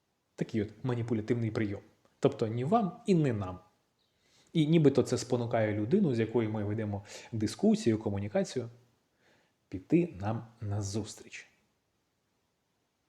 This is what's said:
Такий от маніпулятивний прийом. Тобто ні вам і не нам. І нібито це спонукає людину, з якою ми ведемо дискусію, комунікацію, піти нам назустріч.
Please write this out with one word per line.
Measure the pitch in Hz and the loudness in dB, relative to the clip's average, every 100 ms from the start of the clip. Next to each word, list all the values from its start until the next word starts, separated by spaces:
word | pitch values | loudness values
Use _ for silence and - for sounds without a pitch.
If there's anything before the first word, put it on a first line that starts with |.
| _ _ _ - | _ _ _ -8
Такий | - 113 | -4 -2
от | 104 - | -2 -4
маніпулятивний | 127 120 117 113 107 120 113 | -4 -2 0 -2 0 0 0
прийом. | 110 107 101 - _ _ _ | -2 -4 -6 -12 _ _ _
Тобто | 113 - 110 | 0 0 -4
ні | 117 | -2
вам | 135 233 185 - - | 0 0 0 -2 2
і | 175 | 4
не | 143 | 4
нам. | 104 92 90 - _ _ _ _ _ _ _ _ | 0 -4 -10 -16 _ _ _ _ _ _ _ _
І | 170 147 | 0 4
нібито | 170 143 131 | 6 6 6
це | 123 120 | 2 0
спонукає | - 123 117 113 107 | -2 -2 0 0 0
людину, | 104 107 196 175 117 | 0 0 2 2 2
з | |
якою | 113 123 107 | 0 0 0
ми | 110 | -2
ведемо | 101 107 107 101 - - - | -4 -4 -4 -6 -10 -18 -10
дискусію, | 110 104 - 214 208 117 107 | -4 -4 0 2 4 4 2
комунікацію, | 110 101 101 190 190 131 117 - _ _ _ _ _ _ _ _ _ | 0 -4 -2 -2 -2 -4 -8 -12 _ _ _ _ _ _ _ _ _
піти | 92 - 170 - 90 | -12 2 2 2 -2
нам | 101 113 - - | -4 -4 -8 -10
назустріч. | 101 104 98 107 98 - - - - _ _ _ _ _ _ _ _ _ _ _ _ _ _ _ | -6 -4 -4 -6 -8 -12 -18 -20 -20 _ _ _ _ _ _ _ _ _ _ _ _ _ _ _